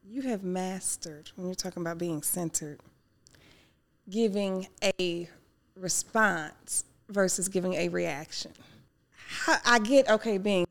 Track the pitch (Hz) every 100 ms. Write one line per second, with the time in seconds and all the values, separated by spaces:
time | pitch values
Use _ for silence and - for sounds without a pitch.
0 | 190 240 262 208 190 185 185 185 - -
1 | 170 151 156 - 180 185 185 180 165 170
2 | 175 156 - - 165 - 151 147 - _
3 | _ _ _ - - - _ _ _ _
4 | - 202 226 202 196 190 190 - 202 190
5 | 180 170 170 - _ _ _ - 185 -
6 | - 226 214 170 151 - - - - _
7 | - 202 185 190 190 196 180 175 175 175
8 | 170 143 156 - - - - - _ _
9 | _ - - - - 311 - 240 214 277
10 | 269 214 226 196 208 196 175